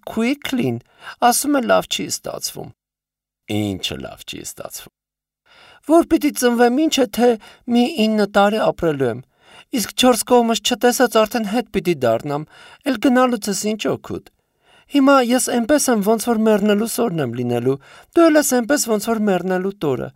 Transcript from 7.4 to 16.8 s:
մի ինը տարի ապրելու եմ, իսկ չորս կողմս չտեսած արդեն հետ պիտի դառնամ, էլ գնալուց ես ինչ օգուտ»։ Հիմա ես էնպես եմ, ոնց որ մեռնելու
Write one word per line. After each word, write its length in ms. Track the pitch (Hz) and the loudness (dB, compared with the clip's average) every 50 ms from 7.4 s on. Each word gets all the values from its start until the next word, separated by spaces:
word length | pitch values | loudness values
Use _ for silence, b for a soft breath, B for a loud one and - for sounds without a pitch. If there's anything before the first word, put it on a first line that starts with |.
| B B B B B | B B B B B
մի 180 | - 233 240 240 - 233 | 0 2 2 2 2 0
ինը 300 | 220 214 220 220 214 202 202 | -2 0 0 2 0 0 0
տարի 300 | 202 202 202 208 214 214 | 2 2 2 2 2 0
ապրելու 480 | 214 196 180 - 180 165 147 135 135 120 | -2 -2 -2 0 -2 -2 0 0 -2 -2
եմ, 80 | 110 123 - b b b b b b b b b - | -2 -6 -10 b b b b b b b b b -4
իսկ 160 | 247 196 - | -4 -4 -4
չորս 300 | - - 247 254 240 214 - | -2 2 4 4 4 2 2
կողմս 400 | - 247 240 233 226 226 220 - | 4 4 4 4 4 0 -2 -2
չտեսած 560 | - 254 - - 247 240 - 254 233 - 220 | -4 -2 0 0 0 2 2 0 2 4 2
արդեն 320 | 214 214 - 247 220 190 | 2 2 0 -4 -4 -2
հետ 160 | 202 247 240 - | -4 -4 -4 -2
պիտի 260 | - 196 165 175 175 | -4 -4 -2 -2 -2
դառնամ, 520 | 139 123 113 113 - - - 143 147 151 B B B B B B B B | 0 2 2 2 0 -2 -4 -6 -6 -8 B B B B B B B B
էլ 120 | 285 262 | -4 -4
գնալուց 540 | 220 202 277 247 254 254 254 240 214 - 208 | 0 2 2 4 4 2 2 0 -2 -4 -6
ես 100 | 190 - - | -6 -4 -4
ինչ 180 | 208 220 214 - | -4 -6 -4 -4
օգուտ»։ 480 | 269 - - - - 202 - - - _ b b b b b b b b b b b | -4 -4 -4 -6 -10 -10 -12 -12 -16 _ b b b b b b b b b b b
Հիմա 240 | - 285 269 277 277 269 | 0 2 4 6 6 4
ես 260 | 247 226 247 262 - | 4 2 0 0 0
էնպես 400 | - 269 240 226 208 302 285 - | -2 -2 -2 0 2 0 2 2
եմ, 160 | - 240 214 185 | 0 0 0 2
ոնց 220 | 208 226 220 - | 0 0 0 0
որ 140 | 240 233 214 | -2 -2 0
մեռնելու 500 | 220 220 214 208 202 214 208 202 | 2 2 2 2 2 2 0 0